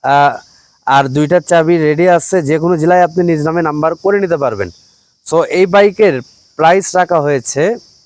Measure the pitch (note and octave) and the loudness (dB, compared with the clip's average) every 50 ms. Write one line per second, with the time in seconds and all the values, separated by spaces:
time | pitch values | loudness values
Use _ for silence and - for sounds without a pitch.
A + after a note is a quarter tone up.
0 | - C3 C#3 C#3+ C#3+ C#3+ A#2 G#2+ - _ _ _ _ _ _ _ _ - C3+ C#3 | 0 2 2 2 2 2 0 -4 -16 _ _ _ _ _ _ _ _ 0 2 2
1 | C#3 C3+ B2+ D3 D3+ C#3+ F3 F3+ D3+ - F3 E3+ D#3+ D#3 F3 E3+ D#3 D3+ D3+ D3 | 2 0 0 -2 0 2 0 -2 0 2 0 2 2 2 0 0 2 0 0 2
2 | F3 F#3 F3 E3+ - - - F#3 D#3 C3+ D#3 D#3 D#3 F3 F3+ D#3+ D3+ E3+ F3+ F3+ | 2 2 2 2 0 -2 -2 -2 0 0 -2 0 0 0 0 0 2 2 4 2
3 | F3+ D#3+ E3 F3+ F3 F3 E3 D3+ D3 D#3+ D#3+ F3 E3 D#3 D3 D3+ D#3 D#3+ E3+ - | 2 2 0 -2 0 0 0 -2 -2 -2 -2 -2 -2 -2 -4 -2 -2 -2 -4 -2
4 | - F#3+ G3+ G3+ G3 F3+ E3 D3+ C#3 B2+ A2 G2 G2 F2+ - _ _ _ _ _ | -2 -2 -2 -2 -2 -2 -2 -2 -2 -4 -4 -4 -8 -10 -10 _ _ _ _ _
5 | _ _ _ _ _ - D3+ E3 D#3+ - - F3 F#3 F#3+ F3 G3+ G3+ G3+ F#3 F#3+ | _ _ _ _ _ -4 -2 -2 -2 0 0 0 0 2 2 2 2 2 2 2
6 | A3 F#3+ C#3+ B2+ A#2+ _ _ _ _ _ _ - D#3 D#3+ F3+ G3 G3 - - F#3 | 2 2 2 -2 -8 _ _ _ _ _ _ 0 2 2 2 2 0 -2 -2 -2
7 | F3+ F3 F3 D#3+ C#3+ D3 C#3+ C3+ A#2 - - C#3 D3+ G3 A#3 - - _ _ _ | -2 0 0 0 0 0 -2 -2 -4 -6 -4 -2 -2 -2 -4 -6 -10 _ _ _
8 | _ | _